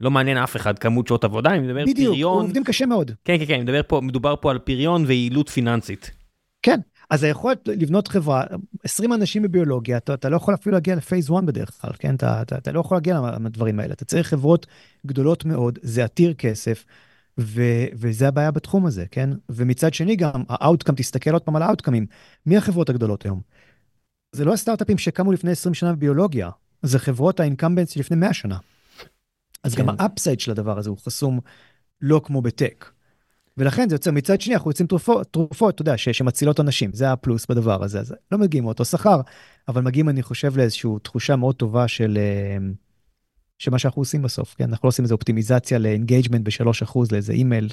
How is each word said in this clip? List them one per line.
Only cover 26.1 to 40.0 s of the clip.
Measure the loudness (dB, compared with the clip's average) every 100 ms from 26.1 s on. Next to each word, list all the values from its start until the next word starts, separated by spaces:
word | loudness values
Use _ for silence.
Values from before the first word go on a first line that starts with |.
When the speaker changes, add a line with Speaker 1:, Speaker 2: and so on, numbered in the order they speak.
| 2 2 0 -6 -10 _ _
Speaker 2:
זה | 0 2
חברות | 2 0 0 2
ה-incumbents | 0 0 0 2 0
שלפני | -4 -2 2
מאה | 2
שנה. | 0 -4 -8 -10 _ _ -20 -20 _ _ _ _ -8
אז | -6
גם | 0 0
Speaker 1:
כן. | 0
Speaker 2:
ה-upside | -2 -2 -2 -2
של | -2
הדבר | -4 -2 -4
הזה | -4
הוא | -8
חסום | -8 -4 -2 -2 -6 -20 _ _ _ _
לא | 2 2
כמו | 2 -2
בטק. | -2 -2 -4 -4 -20 _ _ _ _ _ _ -2
ולכן | 0 2 0
זה |
יוצר, | 0 0
מצד | 0 2 0
שני, | 2
אנחנו | 0 0
יוצאים | 0 0
תרופות, | 0 2 0 0
תרופות, | -2 -2 2 0
אתה | 2
יודע, | 0 0
ש-, | 0
שמצילות | 0 0 2 2 2
אנשים, | 2 0 -2
זה | 0 0
הפלוס | 0 0 -2 0
בדבר | 0 2 0
הזה. | -2 -6
אז | -8 -12 _
לא | 0
מגיעים | 2 2
מאותו | -2 -2
שכר, | -2 2 4 4 2 -12 -20 _ -4
אבל | 0
מגיעים, | 0 2